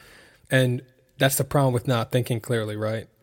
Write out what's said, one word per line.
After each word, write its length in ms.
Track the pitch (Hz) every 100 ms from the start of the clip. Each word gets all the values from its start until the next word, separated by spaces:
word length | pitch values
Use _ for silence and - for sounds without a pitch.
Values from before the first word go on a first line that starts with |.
| - - - _ -
And 320 | 135 127 123 - _ _ -
that's 200 | 135 -
the 80 |
problem 280 | 135 147 131
with 160 | 120 -
not 240 | 120 110
thinking 280 | 123 117 117
clearly, 360 | - 117 107 107
right? 320 | 107 113 - _